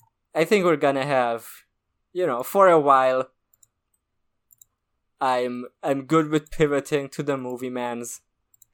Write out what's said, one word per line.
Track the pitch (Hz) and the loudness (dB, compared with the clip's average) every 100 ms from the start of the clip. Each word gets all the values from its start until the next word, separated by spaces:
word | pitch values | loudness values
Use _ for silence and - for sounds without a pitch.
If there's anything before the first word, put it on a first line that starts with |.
| _ _ _ | _ _ _
I | 151 | -4
think | 160 214 | 0 2
we're | 175 156 | 2 2
gonna | 143 139 135 | 0 0 0
have, | 135 120 117 - - _ _ _ _ _ | 0 0 -4 -10 -20 _ _ _ _ _
you | 175 175 | -4 -2
know, | 120 | -2
for | 131 196 190 | -2 4 6
a | 165 | 6
while, | 143 135 131 131 131 _ _ _ _ _ _ _ _ _ _ _ _ _ _ _ _ _ _ - | 6 4 4 0 -4 _ _ _ _ _ _ _ _ _ _ _ _ _ _ _ _ _ _ -6
I'm, | 135 127 123 123 123 _ | -2 -2 -2 -6 -12 _
I'm | - 139 | -4 -4
good | 131 160 156 | 0 0 0
with | 151 151 | -2 -4
pivoting | - 151 143 139 147 139 | -2 0 0 -2 -4 -6
to | - | -8
the | 143 135 | -6 -6
Movie | 127 123 127 | -6 -10 -8
Man's, | 127 123 117 120 - _ _ _ _ _ | -8 -8 -8 -12 -16 _ _ _ _ _